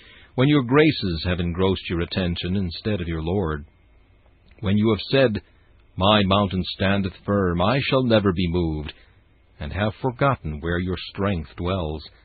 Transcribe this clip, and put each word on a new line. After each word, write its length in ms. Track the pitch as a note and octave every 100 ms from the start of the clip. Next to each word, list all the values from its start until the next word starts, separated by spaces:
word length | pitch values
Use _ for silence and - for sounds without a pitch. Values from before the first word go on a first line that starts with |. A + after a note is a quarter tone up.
| - - - -
when 120 | C#3
your 140 | D3
graces 640 | A#2+ C#3+ D#3 B2+ F#2+ D#2+
have 160 | F2+ F2
engrossed 500 | F2 E2+ F#2+ F#2 -
your 100 | F2
attention 540 | F2 G2 F2+ E2+ F2
instead 460 | G2 F2+ - A2 G2+
of 80 | E2
your 140 | D#2+
Lord, 420 | D#2+ G2+ E2 D2+ D2 _ _ _ _ _ _ _ _ -
when 180 | G2 G#2
you 120 | A2
have 120 | G2+ -
said, 320 | C#3 B2+ G2+ - _ _ _ _ -
"My 260 | F#2+ G#2+
mountain 400 | F#2+ G2 G2 F#2
standeth 540 | F2 - G2 G2+ F#2 - -
firm, 340 | G2+ F#2 E2+
I 200 | G2 C3+
shall 240 | - C#3
never 280 | B2 A2 G2
be 160 | F2 F2
moved," 460 | F2 E2 D#2 D2+ - _ _ _ _ _ -
and 140 | D#2
have 240 | D#2+ G#2+ -
forgotten 640 | C3 A#2+ C#3 B2 D#2 D2+
where 180 | E2 F2
your 180 | F#2 F2
strength 600 | - - G2 F2+ D2+ -
dwells? 520 | F2+ F#2+ D#2 D#2 - -